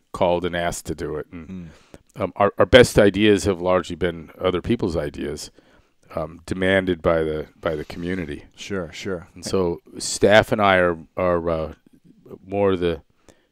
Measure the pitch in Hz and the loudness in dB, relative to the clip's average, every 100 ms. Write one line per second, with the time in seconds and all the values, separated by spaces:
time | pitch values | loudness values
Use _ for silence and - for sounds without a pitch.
0 | _ - 90 87 87 87 85 80 - 78 | _ -2 0 0 -2 -4 -4 -6 -8 -8
1 | 76 76 - 87 80 92 82 76 _ - | -8 -8 -10 -16 -16 -14 -16 -20 _ -20
2 | _ - 95 - 101 - 101 127 120 - | _ -8 -6 0 0 2 6 8 8 6
3 | 104 95 107 101 101 87 90 92 85 82 | 4 4 4 4 2 -2 0 0 -2 -4
4 | 87 82 76 - 92 90 90 120 104 80 | -4 -6 -12 -4 -2 -2 -2 -2 -2 -4
5 | 73 - 73 73 - _ _ _ _ _ | -6 -8 -10 -10 -14 _ _ _ _ _
6 | - - 78 85 - 92 92 95 92 85 | -12 -10 -10 -10 -10 -2 2 2 2 0
7 | 87 82 80 78 71 _ 87 78 76 87 | 0 0 0 -4 -8 _ -6 -6 -8 -10
8 | 87 92 78 73 - - - 101 80 - | -8 -6 -8 -12 -16 -18 -10 -10 -10 -12
9 | 104 90 82 90 - 98 87 82 _ - | -10 -10 -12 -16 -6 -2 -2 -4 _ -12
10 | - - 113 107 107 113 101 92 87 82 | -10 0 4 6 4 2 4 4 4 0
11 | 76 - 90 87 85 80 80 71 _ _ | -8 -4 0 0 -2 -4 -6 -12 _ _
12 | _ _ - - 92 98 101 92 87 78 | _ _ -20 -20 -8 -2 0 0 -2 -4
13 | - _ _ _ _ | -8 _ _ _ _